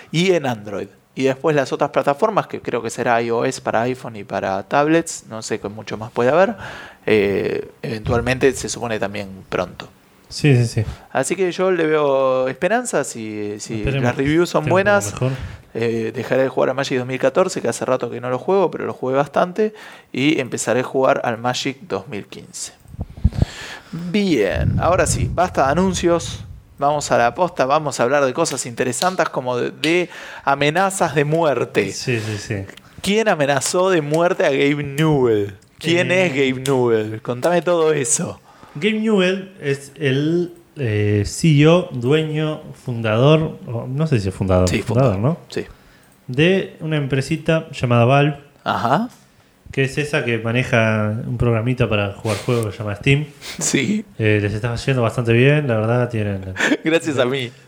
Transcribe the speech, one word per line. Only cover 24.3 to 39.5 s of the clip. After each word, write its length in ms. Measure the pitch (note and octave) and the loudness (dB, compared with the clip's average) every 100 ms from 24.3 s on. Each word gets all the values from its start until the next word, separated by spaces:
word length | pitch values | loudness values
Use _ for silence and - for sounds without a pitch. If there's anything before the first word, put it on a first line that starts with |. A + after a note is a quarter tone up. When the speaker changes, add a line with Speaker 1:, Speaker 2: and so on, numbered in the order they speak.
| C3+ F#2+ C#2+ - - | 2 2 0 0 2
Speaker 1:
ahora 260 | D3 F#3 D3 | 2 2 2
sí, 240 | - - | 0 -2
basta 360 | - F3+ - C3+ | 0 -2 0 0
de 60 | |
anuncios. 680 | D#3 F#3+ F3 F3+ E3+ - - - - - - | 0 0 0 0 0 -2 -10 -14 -20 -20 -4
Vamos 320 | C#3 D3+ - | -2 -2 0
a 60 | B2 | 2
la 160 | A#2+ A#2+ | 2 2
posta, 300 | F3 F3 C3 | -2 0 0
vamos 340 | D3+ D3 B2 | 0 0 0
a 40 | |
hablar 220 | A#2+ D3 C3+ | 2 2 2
de 80 | |
cosas 320 | B2+ D#3+ C3 B2+ | 0 -2 -2 -6
interesantes 640 | A2+ B2+ A#2+ F3+ F3+ D#3 | -4 -2 0 0 0 -2
como 260 | D3+ B2 B2 | -2 -4 -2
de, 120 | C3+ | -4
de 380 | C3 D3 F3 F3 - - - | -2 0 0 -2 -8 -18 -6
amenazas 720 | - C#3 C#3+ D#3+ G3 F#3+ E3+ D3+ | 0 2 2 2 0 0 0 2
de 80 | |
muerte. 680 | D3 D#3+ D#3+ A#2+ C3 A2+ G2 | 2 2 2 2 0 0 0
Speaker 2:
Sí, 280 | - - A#2 | -2 -4 -2
sí, 180 | A2 G#2 | -2 -6
sí. 280 | - G2+ F#2+ - - - | -6 -6 -6 -14 -20 -8
Speaker 1:
¿Quién 280 | - G#3 A3 | 0 2 2
amenazó 600 | E3+ C#3 C#3 - F3+ F#3+ | 2 2 2 0 2 2
de 100 | F3+ | 2
muerte 420 | D3 D#3 F3 F#3 | 2 2 2 2
a 60 | E3+ | 2
Gabe 340 | C3+ C#3+ D3 | 4 2 0
Newell? 720 | C#3 C#3 D#3+ D3 B2 G#2+ G2+ - _ - | -2 0 2 4 4 2 0 -8 _ -8
¿Quién 340 | D#3+ E3+ F3 | 0 0 2
Speaker 2:
Eh. 140 | F3+ F3+ | 2 2
Speaker 1:
es 80 | |
Gabe 300 | C3+ C3 C3 C3+ | 2 0 0 0
Newell? 560 | C3 A#2+ A2+ G#2+ A2 | 2 4 2 0 -6
Contame 400 | - B2 D#3 F3 | -8 -2 0 2
todo 320 | E3 F3 D#3 | 2 2 2
eso. 480 | D3 B2+ - A2 F2 - - - D3 | 0 0 -2 -4 -10 -18 -20 -18 -4
Speaker 2:
Gabe 240 | G3 A3 | -2 0
Newell 520 | A3 G3+ F3+ F#3+ F#3+ | 2 2 2 0 -6